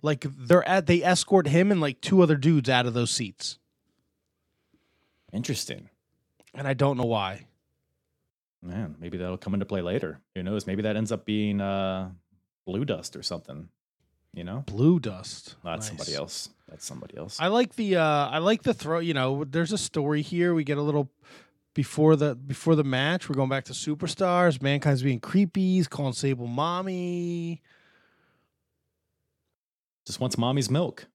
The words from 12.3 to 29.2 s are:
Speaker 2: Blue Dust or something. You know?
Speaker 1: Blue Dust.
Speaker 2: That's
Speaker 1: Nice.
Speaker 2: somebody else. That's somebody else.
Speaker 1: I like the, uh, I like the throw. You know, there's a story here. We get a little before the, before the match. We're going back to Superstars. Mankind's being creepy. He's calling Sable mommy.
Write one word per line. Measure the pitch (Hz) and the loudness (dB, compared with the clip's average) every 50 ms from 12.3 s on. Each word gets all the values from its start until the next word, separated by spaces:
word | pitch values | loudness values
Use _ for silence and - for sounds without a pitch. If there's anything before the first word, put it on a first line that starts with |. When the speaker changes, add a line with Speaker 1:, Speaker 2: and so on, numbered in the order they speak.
| _ _ _ _ _ _ _ | _ _ _ _ _ _ _
Speaker 2:
Blue | - 92 101 - | -6 -4 -4 -2
Dust | 139 104 80 - - - | -4 -4 -6 -6 -14 -14
or | 73 - | -10 -10
something. | - 87 85 - - 67 73 82 85 _ _ _ _ _ _ _ _ _ _ _ _ - | -8 -8 -8 -10 -14 -16 -16 -16 -18 _ _ _ _ _ _ _ _ _ _ _ _ -16
You | - 85 | -14 -10
know? | 90 98 131 139 | -10 -8 -10 -8
Speaker 1:
Blue | - 95 104 127 156 180 165 | -8 -2 2 4 4 4 4
Dust. | 127 113 95 90 92 - - - - - - _ - | 0 -4 -10 -10 -14 -14 -16 -16 -18 -20 -20 _ -10
Speaker 2:
That's | 87 82 78 | -8 -8 -6
Speaker 1:
Nice. | - | -8
Speaker 2:
somebody | - - 78 - - 73 | -10 -10 -10 -10 -8 -6
else. | 69 73 82 - - - - _ _ _ - | -6 -8 -8 -10 -12 -12 -14 _ _ _ -20
That's | 80 78 - | -20 -16 -16
somebody | - 67 - - - - | -14 -14 -14 -16 -16 -14
else. | - 80 98 - - | -14 -14 -12 -8 -4
Speaker 1:
I | 160 | -2
like | 185 208 233 247 - - | 0 2 2 0 0 -2
the, | - 220 202 185 | -6 -2 0 2
uh, | 175 160 156 151 147 143 - | 2 4 4 2 2 0 0
I | 127 | -2
like | 156 165 196 226 - - | 0 2 2 0 2 0
the | 254 226 | -2 -2
throw. | - - 147 160 170 | -2 -2 -4 -2 -2
You | 170 170 160 | 0 0 0
know, | 139 131 131 135 139 151 | 0 0 0 0 -2 -6
there's | 139 135 165 170 160 214 | -4 -2 -2 -2 0 -2
a | |
story | 202 - - - 160 139 143 151 151 | -4 -4 -4 -4 -2 0 0 0 -2
here. | 147 143 175 170 175 180 170 | -2 -2 -2 0 2 2 2
We | 165 151 | 0 0
get | 135 147 | 0 -2
a | 143 | 0
little | 147 147 143 147 139 131 _ _ _ - - - - _ _ _ _ _ _ | 0 0 2 0 0 -2 _ _ _ -20 -20 -20 -20 _ _ _ _ _ _
before | - 135 - - - 151 156 160 | -4 -4 -2 2 4 8 8 8
the, | 143 147 147 123 | 8 4 0 -2
before | 120 135 139 - - - 165 165 | -4 -8 -10 -10 -4 4 4 4
the | 156 147 | 4 4
match. | 139 131 127 135 151 170 180 - - | 2 2 2 2 2 0 0 -2 -2
We're | 139 | 0
going | 131 135 131 | 0 0 0
back | 135 135 131 | 0 -2 -4
to | - 127 | -6 -10
Superstars. | - - 160 151 151 185 165 - - 196 180 180 175 180 175 147 127 | -8 -4 -6 -4 -4 -4 -8 -2 0 0 2 4 6 4 4 4 2
Mankind's | 135 139 143 143 - 151 139 127 123 | 0 0 0 2 2 2 2 2 2
being | 139 131 113 | 0 0 0
creepy. | - - - 185 202 170 _ 196 190 185 185 | -4 0 4 4 4 4 _ 0 2 4 4
He's | 185 165 | 2 2
calling | - - - 147 135 120 | 0 -2 -6 -4 -4 -4
Sable | - - 139 135 120 120 | -2 -2 -2 -2 -2 -4
mommy. | 120 120 127 151 165 175 180 190 190 185 180 180 175 175 175 175 175 175 170 170 170 170 - _ _ _ _ _ _ _ _ _ _ _ _ _ _ _ _ _ _ _ _ _ _ _ _ _ _ _ _ _ _ _ _ | -6 -2 -2 -2 -2 -2 -4 -4 -4 -6 -4 -4 -4 -4 -4 -4 -4 -4 -4 -4 -6 -8 -10 _ _ _ _ _ _ _ _ _ _ _ _ _ _ _ _ _ _ _ _ _ _ _ _ _ _ _ _ _ _ _ _